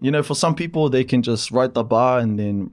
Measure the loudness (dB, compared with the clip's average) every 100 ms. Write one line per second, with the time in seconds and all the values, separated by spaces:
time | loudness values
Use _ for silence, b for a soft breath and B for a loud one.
0 | -2 0 0 0 -2 -2 -4 -2 2 2
1 | 2 0 0 -2 -2 0 0 0 0 2
2 | 4 2 0 -2 -2 -4 -6